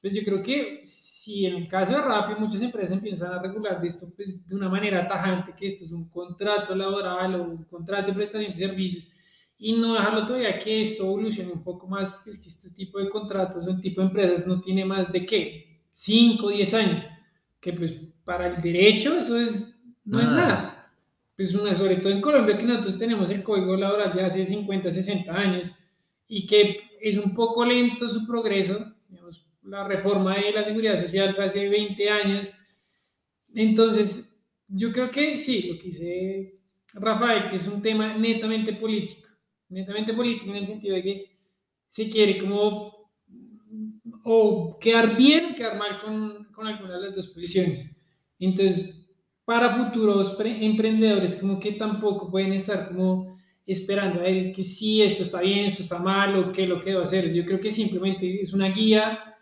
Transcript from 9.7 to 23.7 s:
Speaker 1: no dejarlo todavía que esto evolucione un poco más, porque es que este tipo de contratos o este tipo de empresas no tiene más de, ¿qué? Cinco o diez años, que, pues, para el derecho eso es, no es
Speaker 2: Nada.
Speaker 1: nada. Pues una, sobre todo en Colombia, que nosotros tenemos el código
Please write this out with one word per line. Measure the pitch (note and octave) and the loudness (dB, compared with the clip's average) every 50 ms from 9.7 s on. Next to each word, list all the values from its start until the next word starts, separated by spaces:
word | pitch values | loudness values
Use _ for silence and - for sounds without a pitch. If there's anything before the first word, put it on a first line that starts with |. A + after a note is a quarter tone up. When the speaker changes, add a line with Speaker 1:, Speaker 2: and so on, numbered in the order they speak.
| A3+ | 2
Speaker 1:
no | A#3 A3+ A3+ A3 | 2 2 2 2
dejarlo | A3 G3 G#3 G#3+ A3 G#3+ | 2 2 2 2 0 0
todavía | - B3+ B3+ A#3+ G#3 F#3+ F#3+ | 0 -2 0 0 0 -2 -2
que | - G#3+ A3 A3 G#3+ | -2 -2 0 0 0
esto | G#3+ - - G3 | 0 -2 -2 -2
evolucione | F#3+ G3 G3 G#3+ A3 - - F#3 F3+ | -2 -2 -2 -2 -2 -4 -4 -6 -8
un | F3 D#3+ - | -10 -10 -8
poco | F3+ F3 F3+ - | -10 -12 -12 -10
más, | F#3 F#3+ G3 G3 F#3+ | -8 -6 -6 -6 -6
porque | - - _ A3 G3+ | -8 -14 _ -20 -20
es | - | -20
que | - F3 | -20 -20
este | D#3+ _ - F3+ - | -20 _ -20 -20 -16
tipo | - F#3+ - - G3 | -16 -16 -12 -6 -6
de | G3 G3 | -6 -4
contratos | G3 G#3+ G3+ G3 F#3+ G3 F#3 F#3 F#3 F3+ E3+ | -4 -6 -8 -4 -2 -2 -2 -2 -4 -8 -6
o | F#3 | -4
este | F#3 F#3 | -4 -4
tipo | - F#3+ F3+ F#3+ F#3+ | -4 -6 -2 0 0
de | F#3+ | 2
empresas | F#3 G#3 G3 F3+ F3 F3 F3 | 2 2 2 2 2 2 0
no | F#3 F#3 F3 | -2 -2 -2
tiene | - F#3+ F#3+ F#3+ F#3+ | -2 0 -2 0 0
más | F#3+ G3 G3 F#3 F3 | 0 0 -2 -2 0
de, | F#3 F3+ F3+ | -2 -4 -2
¿qué? | - A3 G3+ E3 - - - - _ _ _ _ _ | 0 0 0 0 -2 -8 -14 -20 _ _ _ _ _
Cinco | _ - - - G#3+ A3+ A#3 A#3+ G#3+ - G3+ G3+ | _ -14 -4 2 6 8 8 8 6 4 0 0
o | |
diez | G3+ G#3 G3+ - - | 0 2 0 2 2
años, | A3+ G#3+ F#3+ - - - - - - _ _ _ _ _ _ _ _ | 2 2 2 2 0 -4 -10 -18 -20 _ _ _ _ _ _ _ _
que, | - F3+ E3+ | -10 -10 -6
pues, | E3 E3+ D#3+ - - - - _ _ _ | -4 -6 -6 -6 -8 -16 -20 _ _ _
para | - F3+ F3+ F3+ F3+ F3 | -8 -6 -4 -4 -4 -4
el | E3+ | -2
derecho | D#3+ E3+ E3+ F3 F#3+ G#3+ A3 - G#3+ C#4+ E4 | -2 0 4 6 8 8 8 6 4 2 2
eso | F4+ A#3+ A3+ A#3 A#3 | 2 0 0 0 0
es, | A#3 A3+ G#3+ G3 A3 - - _ _ - - _ _ | 0 0 -2 -4 -6 -8 -12 _ _ -20 -20 _ _
no | G#3+ G3+ - | -2 2 4
es | A#3 | 4
Speaker 2:
Nada. | A#3 A#3+ D#4+ F4+ | 6 6 6 6
Speaker 1:
nada. | D4+ - - - - - - - _ _ _ _ _ _ _ _ _ _ | 4 4 2 -2 -6 -12 -16 -20 _ _ _ _ _ _ _ _ _ _
Pues | - G3 F3+ F3 | -4 -4 0 0
una, | G3+ G3+ G#3 F#3+ | 0 2 2 2
sobre | E3+ G3 F#3+ F#3 | 2 4 4 2
todo | F3+ F3+ G3 G3+ | 2 2 2 2
en | G3+ | 2
Colombia, | - D4 D4+ C4+ A3+ G#3+ G3+ G#3+ | 2 6 6 6 6 6 2 2
que | A#3 | 2
nosotros | A#3 A#3+ A3 F#3+ G3 F#3 F3+ | 2 0 0 0 -2 -4 -2
tenemos | A3+ A3+ A#3 G#3 F#3+ E3+ | -2 -2 0 0 0 0
el | G3+ G3+ - | -2 -4 -2
código | - G#3+ G3 F#3 F3+ | 0 0 0 2 2